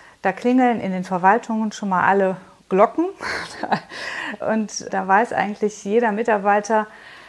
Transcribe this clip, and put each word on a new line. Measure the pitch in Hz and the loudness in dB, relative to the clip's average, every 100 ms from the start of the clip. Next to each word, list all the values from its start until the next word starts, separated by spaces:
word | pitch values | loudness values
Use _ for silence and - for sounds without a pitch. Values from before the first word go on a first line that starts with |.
| - _ | -20 _
da | 190 | -4
klingeln | 180 247 254 247 220 | -2 2 4 4 2
in | 190 | -2
den | 185 | -4
Verwaltungen | 185 180 185 233 233 220 214 | -4 2 4 4 0 -4 -4
schon | - 202 | -4 -2
mal | 180 | 2
alle | 180 196 190 185 - _ - | 4 4 2 -2 -10 _ -2
Glocken. | 190 226 - 359 - - - - - - 190 | 4 4 2 -4 -4 -10 -8 -10 -8 -4 -4
<laughs> | - - - - 294 220 | -6 -14 -12 -10 -10 -6
Und | - 220 202 - - | -2 -2 -4 -8 -6
da | 190 190 | -4 2
weiß | 196 240 | 2 2
eigentlich | - 202 202 208 - | -2 -2 -2 -4 -4
jeder | 196 226 233 | 0 0 2
Mitarbeiter | 202 233 208 202 208 208 214 208 - - - | 0 0 0 2 2 2 0 -2 -10 -20 -20